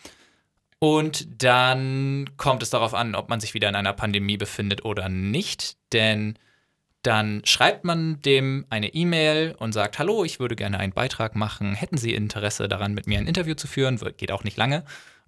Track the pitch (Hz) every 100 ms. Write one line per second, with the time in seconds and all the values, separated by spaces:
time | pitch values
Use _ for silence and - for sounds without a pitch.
0 | - - _ _ _ _ _ _ 156 151
1 | 156 147 - 113 127 123 127 131 131 135
2 | 135 139 139 - 143 120 117 123 110 98
3 | 117 104 104 113 107 107 104 101 98 101
4 | 107 101 101 104 104 - 101 98 110 101
5 | 92 92 98 139 208 - - - _ 117
6 | 110 107 107 107 _ _ _ _ _ _
7 | 127 110 107 104 - - 147 - 175 165
8 | 160 147 143 135 135 135 135 110 104 156
9 | 175 165 156 156 160 - 113 107 104 -
10 | 165 220 165 - 123 113 101 98 98 101
11 | 127 - 113 104 107 - 101 104 180 147
12 | 117 107 107 104 104 - 101 98 101 104
13 | - 104 165 180 160 151 139 139 131 120
14 | 101 - - 98 104 - 120 151 - -
15 | - -